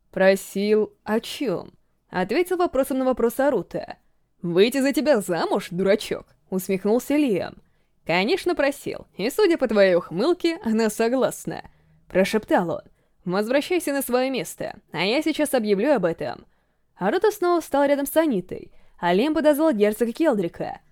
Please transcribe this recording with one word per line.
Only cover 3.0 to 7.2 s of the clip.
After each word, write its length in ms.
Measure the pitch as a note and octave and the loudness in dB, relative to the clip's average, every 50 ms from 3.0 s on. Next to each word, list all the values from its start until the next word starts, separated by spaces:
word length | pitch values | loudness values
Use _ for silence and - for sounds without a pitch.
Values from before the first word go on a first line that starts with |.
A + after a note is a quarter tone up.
| C4 | 0
вопрос 360 | B3+ B3+ - A#3 A#3+ - - | 0 0 2 0 0 0 0
Арута. 560 | C4+ C#4+ C4+ G3 E3+ - - - - - - - _ _ _ _ _ _ _ _ | 0 2 0 0 -2 -6 -8 -10 -10 -12 -14 -18 _ _ _ _ _ _ _ _
"Выйти 380 | - E3+ E3 F3 G#3 B3 B3 C#4 | -6 0 2 4 4 4 4 2
за 120 | B3+ C#4 | 0 0
тебя 280 | C#4 D#4 B3 D4+ C#4+ G#3+ | 0 0 2 2 2 2
замуж, 480 | F#3+ - F3 D#3+ - G#4+ F#4+ G#3 F3+ - | 0 -2 -2 -2 -2 -2 -2 -2 -4 -4
дурачок?" 560 | E3+ F3 F#3+ F#3+ G3+ - - - - - - _ _ _ _ _ | -4 -2 2 2 2 2 0 -4 -8 -8 -10 _ _ _ _ _
усмехнулся 680 | F#3+ F#3+ - - F#3+ F#3+ - G3+ A3 B3 - - C#4 | -6 -6 -4 -4 -4 -2 0 0 0 0 0 0 0
Лиам. 400 | D4+ | 2